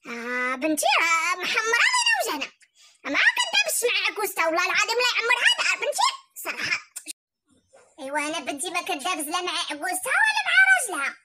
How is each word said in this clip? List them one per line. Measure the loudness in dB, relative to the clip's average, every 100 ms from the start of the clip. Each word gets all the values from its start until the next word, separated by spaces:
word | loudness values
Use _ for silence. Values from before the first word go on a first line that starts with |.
| -10
آه، | -10 -6 -4 -4 -2
بنتي | -2 0 2 2
راه | 2 2 2 -2
محمره | -2 -2 0 2 2 2
غير | 2 2
وجهنا. | 0 -4 -6 _ _ _ -20 _
ما | -4 2 2 2
كندابش | 0 0 0 0
مع | 0 0 -2
عكوزتها، | -2 -6 0 0
والله | 2 0
العظيم | 0 0 2
لا | 2 0
يعمرها | 2 4 4 2
دار | 0 0
بنتي، | -2 2 0 0 _ -12
صراحه. | -10 -6 -4 -6 -8 -16 -14 -16 _ _ _ _ _ -20 _ -14
ايوا | -4 -2
انا | -2 -4
بنتي | -6 -6 -4
ما | -4
كدابز | -4 -4 -2 -4 -2
لا | -4
مع | -2 -4
عكوزتها | -6 -4 -4 -4 0 2 2
ولا | 2 2
مع | 6 6
راجلها. | 6 2 -4 -4 -8